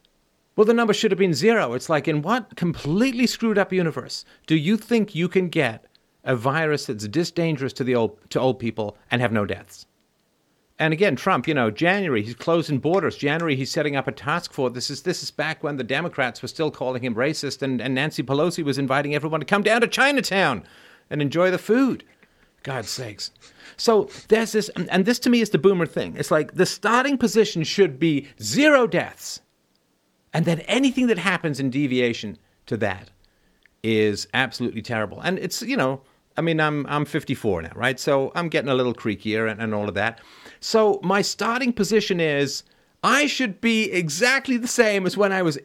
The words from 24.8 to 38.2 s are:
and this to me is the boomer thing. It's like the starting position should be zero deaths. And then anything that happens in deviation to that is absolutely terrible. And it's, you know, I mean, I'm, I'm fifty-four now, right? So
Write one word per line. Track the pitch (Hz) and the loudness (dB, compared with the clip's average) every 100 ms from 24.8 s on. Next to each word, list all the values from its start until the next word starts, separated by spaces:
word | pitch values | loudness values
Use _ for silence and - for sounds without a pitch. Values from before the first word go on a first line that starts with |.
| 180 | -2
and | 180 190 | 2 2
this | 240 | 2
to | 247 | 2
me | 240 | 2
is | 214 | 4
the | 170 | 4
boomer | 185 190 165 | 4 4 0
thing. | - 92 - | -2 -6 -4
It's | 147 | 0
like | 156 151 151 | 0 0 0
the | 180 | 0
starting | - 214 233 269 269 | 0 0 2 2 2
position | 240 220 214 175 | 2 4 2 2
should | 151 - 185 131 | -2 2 2 4
be | 165 143 - - | 0 0 -2 -10
zero | 104 156 302 285 226 | -4 2 6 6 4
deaths. | 165 110 - - - _ _ _ _ _ _ _ _ _ | 0 -4 -6 -14 -14 _ _ _ _ _ _ _ _ _
And | 156 170 | -2 0
then | 165 | 0
anything | - 226 269 247 247 | 0 2 2 2 2
that | 175 | 2
happens | 180 180 165 135 | 0 -2 -2 -2
in | 139 | -2
deviation | 131 143 127 120 117 107 85 _ _ - | 0 0 2 0 0 -6 -12 _ _ -6
to | 117 | -2
that | 104 95 - _ _ _ _ _ _ _ | -2 -4 -12 _ _ _ _ _ _ _
is | 110 110 107 101 - | 0 2 2 0 -2
absolutely | 117 131 - 120 110 | -2 -2 -2 -6 -6
terrible. | 104 113 107 - | -4 -4 -4 -4
And | 165 185 | -4 -4
it's, | 190 - | -4 -6
you | 233 262 | -4 -2
know, | 131 135 - _ _ - | 0 -2 -10 _ _ -4
I | |
mean, | 165 160 | 0 2
I'm, | 151 147 135 | 0 0 -2
I'm | 143 | -2
fifty-four | 147 160 - - 113 90 | -2 -4 -4 -4 -2 -2
now, | 80 - | -4 -4
right? | 123 131 | -2 -2
So | - 139 | 0 0